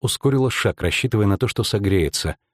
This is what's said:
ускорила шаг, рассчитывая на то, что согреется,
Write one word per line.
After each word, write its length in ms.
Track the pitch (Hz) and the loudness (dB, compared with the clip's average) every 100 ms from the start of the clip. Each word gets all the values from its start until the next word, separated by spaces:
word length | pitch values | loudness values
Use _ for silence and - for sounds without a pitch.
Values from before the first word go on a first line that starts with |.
ускорила 500 | 123 - 139 135 131 | -4 0 0 2 0
шаг, 320 | - 107 - | 0 -2 0
рассчитывая 440 | 87 - - 110 101 | -2 -2 0 2 2
на 120 | 98 | 2
то, 100 | - | 0
что 140 | - | -2
согреется, 720 | 110 107 101 95 76 - 78 - _ | -2 0 2 2 2 -2 -6 -6 _